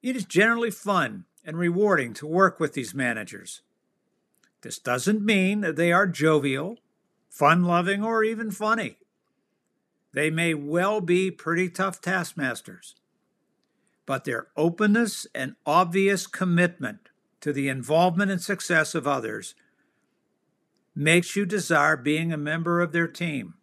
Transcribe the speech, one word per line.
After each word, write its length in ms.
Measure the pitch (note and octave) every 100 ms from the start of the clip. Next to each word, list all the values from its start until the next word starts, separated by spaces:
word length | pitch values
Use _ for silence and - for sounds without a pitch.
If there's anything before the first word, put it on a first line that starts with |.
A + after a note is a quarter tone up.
It 140 | B3 B3+
is 100 | F#3+
generally 460 | F3 A3 A#3 A#3
fun 540 | - G3 F#3+ C3+ G2+ - _ -
and 120 | D#3+
rewarding 580 | F3 F3 G#3 F3 A#2+ G#2+
to 100 | D3
work 340 | E3+ F#3+ F3+
with 140 | D#3
these 220 | - A#2 A#2+
managers. 680 | B2+ A2+ G2+ G2+ - - _ _ _ _ _ _ _ _ _ _
This 160 | - -
doesn't 440 | - B2 E3+ G#3+
mean 380 | G#3 G#3 F#3 G#3
that 140 | F#3+ C#3
they 160 | E3+
are 160 | F3 G3
jovial, 720 | D#3+ D#3 D3+ C#3 C3 E3 A#3 _ _ _ _ _
fun-loving, 760 | - D3 E3+ F3 F3 F3 G3+
or 200 | A3 A3+
even 260 | A3 A3+ A3+
funny. 480 | - G#3+ A3+ D3+ - _ _ _ _ _ _ _ _ _ _ _
They 180 | C3+ D#3
may 240 | D#3+ E3+ D#3
well 440 | C#3+ E3 F#3+ G#3+
be 300 | F3 F3+ F#3+
pretty 400 | F3+ - E3+ F#3
tough 320 | - F#3+ F3+
taskmasters, 960 | - F#3 E3+ - C3+ A#2 - F#2 - - _ _ _ _ _ _ _ _ _ _ -
but 160 | C3+ -
their 220 | C3 - -
openness 680 | E3 E3+ G#3+ G#3+ A#3 - -
and 220 | - C3 - -
obvious 600 | D#3+ F3+ F3+ F#3+ G3 F#3+
commitment 840 | - F#3 E3+ F3 F3 B2 G#2 _ _ _ _
to 120 | D3
the 160 | C#3 C#3
involvement 640 | C3 A#2 D#3 F3+ F3 G3
and 100 | F#3+
success 520 | F3 F#3+ - E3+ D#3 E3
of 120 | C3+
others 460 | C3+ A2 G#2+ - - _ _ _ _ _ _ _ _ _ _ _ _ _ -
makes 400 | D3 E3+ F3 G3+
you 100 | G3+
desire 500 | G3+ - D#3+ D3 D#3
being 380 | B2+ D#3 E3
a 40 | D#3
member 440 | D3 D#3+ E3+ F3
of 100 | F3
their 160 | E3 E3+
team. 460 | E3+ E3+ C#3+ F#2 -